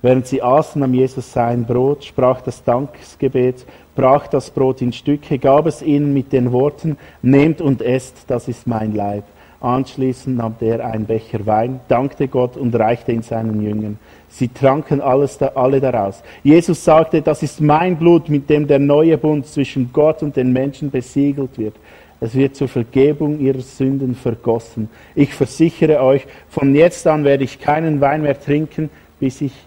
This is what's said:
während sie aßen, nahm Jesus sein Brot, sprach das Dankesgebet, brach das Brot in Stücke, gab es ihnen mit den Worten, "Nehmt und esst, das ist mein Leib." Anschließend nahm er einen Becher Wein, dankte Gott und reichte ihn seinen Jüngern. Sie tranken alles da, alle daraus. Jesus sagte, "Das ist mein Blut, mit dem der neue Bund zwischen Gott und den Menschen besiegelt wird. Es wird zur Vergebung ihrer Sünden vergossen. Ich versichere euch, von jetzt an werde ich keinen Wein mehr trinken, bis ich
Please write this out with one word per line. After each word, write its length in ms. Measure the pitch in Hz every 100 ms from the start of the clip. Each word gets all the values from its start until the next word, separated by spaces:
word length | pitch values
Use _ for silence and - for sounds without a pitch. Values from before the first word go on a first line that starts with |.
während 240 | 123 127 123
sie 160 | 131
aßen, 360 | 123 139 156 156
nahm 140 | 135
Jesus 400 | 127 127 131 -
sein 320 | 127 120 120 117
Brot, 380 | 123 135 147 -
sprach 360 | - 127 127
das 220 | - -
Dankesgebet, 1000 | - 120 143 - - - 135 127 127 127 - - _ -
brach 320 | 131 143 -
das 240 | 139 -
Brot 320 | - 131 127
in 100 | 123
Stücke, 460 | - - 147 - 139
gab 260 | 135 139 160
es 160 | 151
ihnen 320 | 156 143 147
mit 180 | 139 127
den 200 | 135 123
Worten, 460 | 123 143 - 165 143 - -
"Nehmt 360 | 123 139 151 156
und 220 | 156 123
esst, 440 | 113 131 - - -
das 200 | 120 -
ist 200 | 117 -
mein 260 | 113 110
Leib." 300 | 104 101 104 - _ - _
Anschließend 800 | 127 127 131 - 131 127 135 123
nahm 180 | 113 113
er 260 | 110 117 120
einen 200 | 113 107
Becher 360 | 113 - 107 104
Wein, 320 | 107 120 131 -
dankte 400 | 120 135 - 135
Gott 280 | 131 123 -
und 180 | 123 117
reichte 360 | 107 120 -
ihn 120 | 117
seinen 360 | 113 113 113 107
Jüngern. 340 | 104 107 107 104 _ - _
Sie 200 | - 123
tranken 520 | - 135 143 - 143
alles 380 | 139 131 139 -
da, 80 | 139 135
alle 260 | 131 139
daraus. 400 | 131 120 98 - - -
Jesus 400 | 143 165 170 165
sagte, 400 | - 160 160 160
"Das 180 | 156 151
ist 180 | 147 -
mein 380 | 151 151 180 160
Blut, 320 | 170 170 147
mit 220 | 143 -
dem 160 | 147 147
der 100 | 139
neue 400 | 143 147 165 151
Bund 300 | 151 151 -
zwischen 440 | - 135 135 123
Gott 300 | 151 151 156
und 140 | 151 139
den 180 | 127
Menschen 380 | 127 139 - 147
besiegelt 680 | 131 - 143 143 143 131 -
wird. 180 | 107 - - - - _
Es 160 | 117 131
wird 200 | 135 -
zur 120 | 135
Vergebung 720 | 131 117 135 139 151 151 151
ihrer 220 | 135 131
Sünden 520 | 123 - 135 135 127
vergossen. 760 | 120 123 113 120 117 - - 107 - - -
Ich 180 | 139
versichere 680 | - 131 - 160 - 156 151
euch, 240 | 131 135 - - -
von 260 | - 139 139
jetzt 320 | 175 - 175
an 160 | 156
werde 200 | 143 139
ich 160 | 131 -
keinen 400 | - 151 160 147
Wein 220 | 139 156
mehr 180 | 147 135
trinken, 520 | - 147 156 - 156 - _ _
bis 220 | 135 -
ich 120 | 143 -